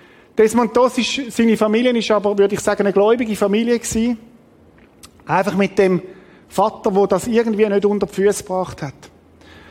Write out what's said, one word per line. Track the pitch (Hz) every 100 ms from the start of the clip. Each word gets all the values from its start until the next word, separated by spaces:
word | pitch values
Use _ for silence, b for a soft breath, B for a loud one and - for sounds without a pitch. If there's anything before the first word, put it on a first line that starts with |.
| b b b -
Desmond | 214 220 240 240
Doss | 247 247
ist, | 214 - 247 -
seine | 233 208
Familie | 220 220 247 240
ist | 202
aber, | 214 202 202
würde | 196
ich | 202
sagen, | - 202
eine | 202
gläubige | 190 208 240 226 208
Familie | 202 208 240 233
gewesen. | 233 226 233 233 - - _ _ _ - - _ - _ -
Einfach | 165 196 185
mit | 196 196
dem | 190 180 - B B B B
Vater, | - 208 - 226
der | 196 196
das | 190 247
irgendwie | 226 233 208 214
nicht | 202 202
unter | 208 196
die |
Füße | - 202 196
gebracht | - 185 180 -
hat. | 143 - - _ _ _ B B B